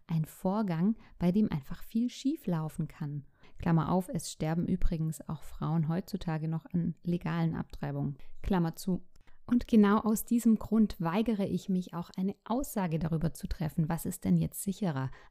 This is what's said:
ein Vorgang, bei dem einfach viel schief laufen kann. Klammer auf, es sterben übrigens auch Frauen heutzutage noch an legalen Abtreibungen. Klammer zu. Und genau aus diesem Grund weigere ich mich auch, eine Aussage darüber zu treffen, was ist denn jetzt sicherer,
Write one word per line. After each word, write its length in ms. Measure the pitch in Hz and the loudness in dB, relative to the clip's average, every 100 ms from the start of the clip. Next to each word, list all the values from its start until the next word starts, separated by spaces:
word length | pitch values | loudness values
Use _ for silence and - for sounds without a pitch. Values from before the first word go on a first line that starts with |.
| - | -4
ein 160 | 165 | -2
Vorgang, 720 | 156 - 185 202 208 160 185 220 - - | -2 -4 -2 0 0 0 0 0 -6 -2
bei 140 | 170 | 2
dem 180 | 190 214 | 4 2
einfach 320 | 147 - 175 | 0 -6 -10
viel 260 | - 226 247 | -6 -2 -2
schief 380 | - 269 311 - | -2 -4 -4 -2
laufen 400 | 165 156 - 156 | -2 -2 -6 -8
kann. 380 | - 147 147 139 _ - - | -6 -8 -8 -10 _ -20 -6
Klammer 340 | - 165 - | 2 2 4
auf, 160 | 180 185 | 0 0
es 240 | 220 - | -6 -8
sterben 340 | - 156 165 - | -6 -2 -2 0
übrigens 640 | 185 - 165 160 156 - | 4 4 4 -2 -4 -8
auch 160 | 156 | -8
Frauen 460 | - - 156 165 151 | -8 -6 -2 0 0
heutzutage 580 | 170 - 185 - 156 160 | -2 -4 -6 -4 -4 -2
noch 180 | 160 - | -6 -4
an 280 | 175 170 160 | -2 -2 -4
legalen 520 | 175 175 160 165 165 - | -4 -2 -2 0 0 0
Abtreibungen. 640 | - - 143 143 143 143 - - | -6 -6 -6 -4 -4 -6 -10 -6
Klammer 360 | - 190 165 160 | 0 2 2 -2
zu. 280 | - 180 - - - - - | -2 -4 -4 -20 -20 -20 0
Und 160 | 247 - | 0 6
genau 300 | 220 202 214 | 6 8 6
aus 260 | 214 214 | 2 0
diesem 320 | - 240 226 214 | 0 2 4 4
Grund 400 | - 220 208 - | 4 4 4 2
weigere 460 | 165 180 226 208 196 | 0 0 0 0 0
ich 220 | 175 - | -2 0
mich 260 | 185 180 | -2 -2
auch, 160 | 165 175 - | -6 -8 -4
eine 220 | 190 - - | -4 -4 -4
Aussage 540 | 240 294 - 180 156 | -4 -2 -2 0 0
darüber 340 | 160 160 160 | 0 0 0
zu 140 | - - | -2 -8
treffen, 420 | - 143 - 156 | -4 -4 0 0
was 160 | 165 - | 0 -4
ist 180 | - | -4
denn 140 | 190 175 | 2 4
jetzt 260 | 151 - | 2 -2
sicherer, 480 | - 190 190 135 131 - - | -6 -2 -2 -2 -4 -8 -18